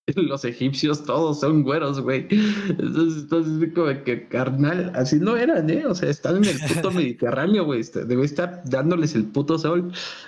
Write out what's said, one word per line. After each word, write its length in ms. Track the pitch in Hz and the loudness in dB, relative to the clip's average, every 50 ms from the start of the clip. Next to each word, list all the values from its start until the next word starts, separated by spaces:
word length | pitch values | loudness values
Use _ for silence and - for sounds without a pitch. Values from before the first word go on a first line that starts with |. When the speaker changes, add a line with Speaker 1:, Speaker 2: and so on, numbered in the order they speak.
| _ - | _ -4
Speaker 1:
<laughs> 80 | 151 | 0
los 280 | 190 175 135 139 135 - | 0 0 0 0 -2 -4
egipcios, 600 | 120 120 - 131 135 139 - 151 151 147 143 147 | -6 -4 -2 -2 -2 0 0 0 0 0 0 -2
todos 340 | - 123 147 165 156 147 147 | -2 0 0 2 0 0 0
son 220 | 147 147 160 156 139 | 2 4 4 4 4
güeros, 380 | 131 143 165 151 139 143 139 | 2 2 0 0 -2 -2 -2
güey. 260 | 123 123 135 135 180 - | -2 0 -2 -2 0 0
Entonces, 920 | 202 214 214 208 208 202 202 190 - - - - - 156 165 165 160 151 147 | 2 2 2 2 0 -2 -2 -2 -2 -2 -2 -2 0 2 2 2 0 -2 -4
entonces, 500 | - 165 165 160 156 156 156 165 160 165 | -2 0 0 0 0 0 0 0 0 0
como 300 | 175 165 147 135 135 - | 0 0 0 -2 -2 -2
que, 240 | 127 120 113 - - | -4 -4 -4 -4 -4
carnal, 640 | - 120 127 131 131 135 143 147 175 180 175 180 - | -4 -2 -2 0 0 2 2 2 2 0 -2 -4 -2
así 240 | 127 127 131 156 151 | -2 0 2 2 2
no 180 | 175 214 240 233 | 2 2 2 2
eran, 320 | 240 302 330 190 156 156 | 2 2 2 2 2 0
¿eh? 160 | 165 294 320 | 0 0 0
O 80 | 269 180 | -2 -2
sea, 140 | 180 175 143 | -2 -2 -2
están 280 | 147 - - - 175 190 | -2 -2 -2 0 2 4
en 80 | 208 202 | 4 2
el 100 | 151 131 156 | 2 0 -2
puto 280 | 139 - 165 165 196 | -2 -2 0 0 0
Speaker 2:
<laughs> 0 | |
Speaker 1:
Mediterráneo, 720 | 180 180 151 123 120 - 127 120 113 131 147 185 214 208 175 | 0 0 0 0 -2 -2 -2 0 0 0 2 2 2 2 2
güey, 140 | 151 135 117 | 2 0 -2
este, 220 | 113 - - 90 - | -2 -4 -4 -6 -2
debe 200 | 113 123 123 139 | 0 2 2 2
estar 360 | 147 147 - 175 180 - - - | 0 0 -2 -4 -4 -6 -8 -6
dándoles 500 | 131 127 131 139 165 180 170 143 - - | -2 -2 0 2 2 2 2 2 0 0
el 100 | 117 107 107 | 0 -2 0
puto 300 | - 139 143 143 160 160 | 0 -2 0 2 0 0
sol. 340 | 160 151 170 175 180 175 180 - - - - - - | 2 0 0 0 0 -2 -6 -10 -12 -12 -14 -14 -18